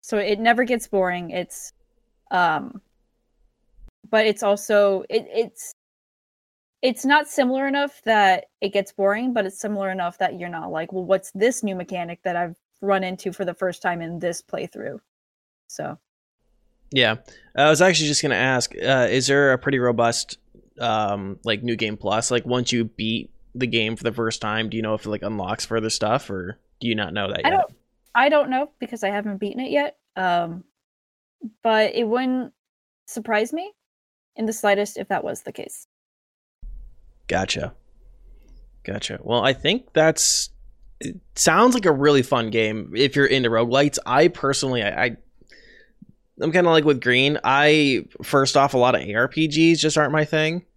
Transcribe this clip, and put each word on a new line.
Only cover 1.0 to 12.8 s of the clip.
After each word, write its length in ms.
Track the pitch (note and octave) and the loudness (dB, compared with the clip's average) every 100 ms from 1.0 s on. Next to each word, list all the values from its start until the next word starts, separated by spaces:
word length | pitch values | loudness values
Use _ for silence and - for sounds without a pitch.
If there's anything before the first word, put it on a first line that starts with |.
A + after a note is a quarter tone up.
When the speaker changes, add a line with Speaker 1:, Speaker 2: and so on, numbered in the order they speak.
| F#3 F3+ F3 | 0 -2 -6
Speaker 1:
It's, 420 | F3+ F3 - - _ _ _ _ _ _ | -8 -8 -12 -18 _ _ _ _ _ _
um, 500 | F#3 F3 D#3 - G3+ _ _ _ _ _ _ _ _ _ _ - _ - | 0 2 0 -6 -16 _ _ _ _ _ _ _ _ _ _ -20 _ -2
but 160 | A3 A3 | 2 2
it's 180 | G#3 | 0
also, 600 | G#3 G3+ - G#3 G3+ F#3+ - | 0 0 2 4 4 2 -2
it, 180 | A3+ - | -4 -2
it's, 440 | G#3+ A#3 - - - _ _ _ _ _ _ _ _ _ _ | -4 -4 -6 -18 -20 _ _ _ _ _ _ _ _ _ _
it's 240 | B3+ B3 C4+ | -2 0 2
not 220 | D4 D4 | 2 2
similar 400 | - B3+ C4 C#4 | 0 0 0 -2
enough 340 | C#4 C#4+ - A3 | -2 -4 -4 0
that 400 | G#3+ G3 F3+ - _ | 4 4 4 -2 _
it 120 | G3+ | -2
gets 180 | G3 G3 | -2 -4
boring, 420 | - G3 G#3 B3+ | 0 0 0 -2
but 120 | A#3+ F#3+ | -2 -4
it's 140 | - | -6
similar 320 | G#3+ G#3 G3 | -6 -4 -4
enough 260 | F#3 F3 F3 | -4 -6 -2
that 200 | F#3 F3 | -4 -4
you're 100 | F3 | -10
not 220 | E3+ F3 | -10 -8
like, 220 | D#3+ E3+ | -6 -6
"Well, 100 | F#3 | -6
what's 280 | F3+ F#3+ - G3 | 0 0 0 -2
this 260 | A3+ B3+ | 0 0
new 140 | G#3 F#3 | -4 -6
mechanic 480 | F3+ F3+ E3+ F3 | -8 -8 -8 -8
that 120 | F#3 F3 | -4 -4
I've 180 | F3 E3+ _ _ | -4 -8 _ _